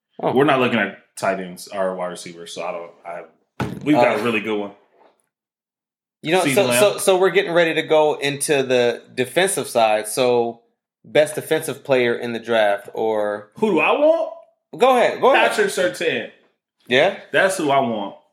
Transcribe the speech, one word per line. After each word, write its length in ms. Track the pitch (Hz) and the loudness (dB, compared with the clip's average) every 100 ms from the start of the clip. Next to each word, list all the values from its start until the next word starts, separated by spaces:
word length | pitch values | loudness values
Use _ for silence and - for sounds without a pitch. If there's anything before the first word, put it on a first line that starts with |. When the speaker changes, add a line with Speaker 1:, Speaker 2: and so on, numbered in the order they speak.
| _ - | _ -6
Speaker 1:
Oh. 100 | - | -2
Speaker 2:
We're 100 | 120 | 2
not 160 | 151 135 | 2 2
looking 180 | 120 113 | 0 0
at 200 | 98 95 _ - | -2 -6 _ -6
tight 240 | 101 95 | -4 -4
ends 280 | 90 90 - | -8 -14 -12
or 260 | 98 95 92 | -6 -4 -4
wide 100 | 90 | -8
receivers, 460 | 87 90 85 85 | -10 -16 -18 -16
so 120 | 90 | -12
I 80 | 85 | -10
don't, 180 | 87 85 - | -10 -14 -18
I 60 | 87 87 85 _ _ - | -16 -16 -16 _ _ -10
haven't. 240 | - - | -10 -6
We've 120 | 131 110 | 0 2
got 200 | 123 107 | 4 2
Speaker 1:
Uh, 40 | |
Speaker 2:
a 40 | |
really 160 | 117 107 | -2 -4
good 180 | 107 104 | -4 -6
one. 140 | 101 - _ _ _ _ _ _ _ _ _ _ _ _ _ _ | -6 -14 _ _ _ _ _ _ _ _ _ _ _ _ _ _
Speaker 1:
You 100 | 147 | -2
know, 100 | 180 | 0
Speaker 2:
CeeDee 120 | 156 | 2
Speaker 1:
so, 120 | 135 127 | 2 2
Speaker 2:
Lamb. 140 | 123 | 4
Speaker 1:
so, 180 | 208 - | 4 2
so 200 | - 185 | 2 4
we're 120 | 190 | 4
getting 220 | 185 202 | 2 2
ready 220 | 165 165 | 2 2
to 80 | 156 | 0
go 320 | 147 156 151 | 2 4 4
into 480 | - 139 143 - 139 | 0 -4 -4 -2 0
the 400 | 123 127 120 117 - | 2 2 2 0 -8
defensive 520 | - 123 170 190 147 120 | -6 -2 0 0 -2 -2
side. 400 | 120 110 107 107 | 2 2 2 -2
So, 540 | - 123 120 117 117 _ _ _ _ | 0 2 2 0 -6 _ _ _ _
best 300 | 117 143 151 | -2 0 0
defensive 500 | - - 156 151 127 | -2 -4 -4 -4 -8
player 300 | - 127 120 | 0 2 2
in 180 | 120 120 | 0 -4
the 60 | 113 | -8
draft, 500 | 117 117 104 101 - | -2 2 2 0 -6
or 560 | - 110 107 104 104 - - | -6 -2 -2 -2 -6 -10 -4
Speaker 2:
Who 160 | 220 | 0
do 80 | 160 | 0
I 120 | 165 | 0
want? 400 | 247 302 330 - - - _ _ 156 | 2 2 2 -2 -10 -20 _ _ 0
Speaker 1:
Go 180 | 254 254 | 4 4
ahead, 240 | 160 110 | 2 2
go 140 | 220 | 2
ahead. 160 | 254 - | 4 2
Speaker 2:
Patrick 160 | - 196 | 0 -2
Surtain. 640 | - 180 - 165 123 98 _ _ _ _ _ - | 0 -4 -2 -4 -4 -8 _ _ _ _ _ 0
Speaker 1:
Yeah? 340 | 127 180 202 - | 2 2 -2 -2
Speaker 2:
That's 280 | 147 190 185 | 0 0 0
who 120 | 151 | 0
I 100 | 139 | 0
want. 360 | 123 107 98 - _ | 0 -4 -8 -12 _